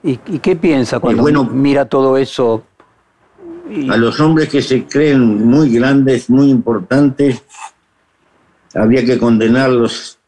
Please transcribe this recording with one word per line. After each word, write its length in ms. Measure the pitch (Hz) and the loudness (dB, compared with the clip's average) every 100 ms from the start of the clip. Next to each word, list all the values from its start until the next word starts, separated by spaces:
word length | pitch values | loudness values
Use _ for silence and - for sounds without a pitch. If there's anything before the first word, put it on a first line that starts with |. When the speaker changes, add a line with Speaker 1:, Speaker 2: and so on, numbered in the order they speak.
Speaker 1:
¿Y, 160 | 165 127 - | -4 -6 -8
y 120 | 156 | -6
qué 160 | 190 175 | -4 -2
piensa 400 | 175 139 117 123 | 0 0 -2 -2
Speaker 2:
Y 40 | |
Speaker 1:
cuando 220 | 123 113 | -2 0
Speaker 2:
bueno, 220 | 143 151 | 2 0
Speaker 1:
mira 420 | 123 131 139 139 135 | 0 0 0 0 0
todo 280 | 139 135 135 | 0 2 0
eso? 480 | 131 - 120 110 - _ _ _ _ _ _ _ - - - | -2 -2 -2 -2 -6 _ _ _ _ _ _ _ -20 -18 -12
Y 220 | 202 135 | -8 -2
Speaker 2:
a 60 | 113 | 0
los 240 | 117 120 | 0 0
hombres 280 | 156 160 151 | 0 2 0
que 140 | 143 | -2
se 240 | 135 131 - | 0 -4 -2
creen 580 | 143 151 135 117 104 | -2 2 2 2 2
muy 260 | 113 139 151 | 2 2 2
grandes, 600 | 117 131 139 135 120 - | 2 2 2 2 -2 0
muy 180 | 127 139 | 2 4
importantes, 920 | 127 113 110 90 131 143 131 143 120 _ - - _ _ _ _ _ _ _ _ _ _ | 2 0 -4 -2 0 0 0 -2 -2 _ -20 -20 _ _ _ _ _ _ _ _ _ _
habría 300 | 87 110 127 | -2 0 2
que 140 | 120 117 | 0 0
condenarlos 1000 | 117 110 113 123 131 123 113 - - - | 2 2 2 2 2 0 0 -4 -16 -20